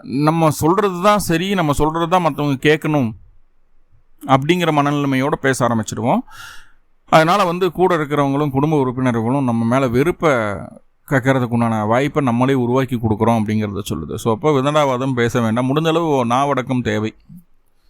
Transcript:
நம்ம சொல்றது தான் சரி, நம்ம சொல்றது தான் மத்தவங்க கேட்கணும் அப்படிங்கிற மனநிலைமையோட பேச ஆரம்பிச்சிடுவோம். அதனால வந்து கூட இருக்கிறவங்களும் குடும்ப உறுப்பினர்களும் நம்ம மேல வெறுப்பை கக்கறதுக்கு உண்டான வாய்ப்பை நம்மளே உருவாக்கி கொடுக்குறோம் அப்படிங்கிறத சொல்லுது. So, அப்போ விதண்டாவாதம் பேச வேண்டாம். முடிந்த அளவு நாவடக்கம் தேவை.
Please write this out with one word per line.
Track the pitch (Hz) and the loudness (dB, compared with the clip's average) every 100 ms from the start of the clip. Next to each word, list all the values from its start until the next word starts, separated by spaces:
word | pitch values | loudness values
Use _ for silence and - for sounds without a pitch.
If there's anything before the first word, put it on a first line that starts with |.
நம்ம | - 131 151 165 156 | -8 -2 0 2 2
சொல்றது | - 151 190 202 175 | 2 0 2 0 0
தான் | 202 208 | 2 2
சரி, | 175 165 190 | 0 -2 0
நம்ம | 196 151 | 0 0
சொல்றது | 139 151 165 165 | 0 0 0 0
தான் | 180 | 0
மத்தவங்க | 160 139 147 131 | 0 -2 -4 0
கேட்கணும் | 147 156 156 147 113 113 - - - _ _ - _ - _ - | 2 2 0 -2 -2 -6 -18 -20 -20 _ _ -20 _ -20 _ -8
அப்படிங்கிற | 196 135 147 180 165 | 2 2 2 0 2
மனநிலைமையோட | 151 143 147 143 131 139 165 | 0 0 0 0 0 -2 0
பேச | 139 127 120 | 0 2 2
ஆரம்பிச்சிடுவோம். | 113 107 110 117 214 - - - - - - _ _ - | 2 -2 -4 0 0 -2 -14 -18 -18 -20 -20 _ _ 2
அதனால | 160 160 202 | 4 4 2
வந்து | 180 175 185 | 0 0 -2
கூட | 165 180 165 | 2 2 2
இருக்கிறவங்களும் | 139 147 139 139 151 | 0 0 0 0 0
குடும்ப | 135 151 151 | 0 2 2
உறுப்பினர்களும் | 127 127 131 117 113 139 | 0 -2 -2 0 0 0
நம்ம | 127 117 117 | 0 0 0
மேல | 131 131 | 0 0
வெறுப்பை | 123 156 - 165 123 107 98 - - _ _ - | 0 0 0 0 0 -2 -6 -12 -20 _ _ -4
கக்கறதுக்கு | 139 123 135 120 117 | 0 2 0 0 0
உண்டான | 117 110 104 | 0 0 0
வாய்ப்பை | 120 143 156 | 0 0 0
நம்மளே | 131 117 127 | 0 0 2
உருவாக்கி | 135 120 127 127 120 | 0 0 0 0 -2
கொடுக்குறோம் | 110 104 110 117 | -2 0 2 2
அப்படிங்கிறத | 107 110 104 92 - | 0 -2 -2 -6 -6
சொல்லுது. | 78 73 - | -6 -6 -4
So, | 117 | -2
அப்போ | 107 151 | 0 0
விதண்டாவாதம் | 139 139 151 143 123 135 | 0 2 0 0 0 -2
பேச | 123 117 123 | -2 -2 0
வேண்டாம். | 113 117 127 | 0 0 0
முடிந்த | 151 160 | 0 0
அளவு | 165 165 135 117 | 0 0 0 0
நாவடக்கம் | 123 143 135 123 127 | 0 0 -2 -4 -4
தேவை. | 117 107 110 - - - - _ _ _ | -2 -4 -4 -8 -20 -20 -20 _ _ _